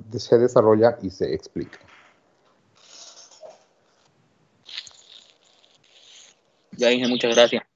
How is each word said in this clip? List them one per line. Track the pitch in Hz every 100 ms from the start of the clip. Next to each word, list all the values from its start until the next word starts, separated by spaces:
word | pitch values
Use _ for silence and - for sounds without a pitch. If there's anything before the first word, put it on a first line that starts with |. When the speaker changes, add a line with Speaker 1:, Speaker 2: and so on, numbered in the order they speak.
| 110 113
Speaker 1:
se | - 120
desarrollan | 123 123 110 110 117 -
y | 95
se | - 73
explican. | - - - - - _ - _ _ _ _ _ _ _ _ _ - - - - - - - _ _ _ _ _ _ _ _ _ _ - - - _ _ - _ _ _ _ _ _ _ _ _ - - _ _ _ _ -
Speaker 2:
Ya | 120
dije, | 123 123
muchas | 123 120 120
gracias. | 120 113 -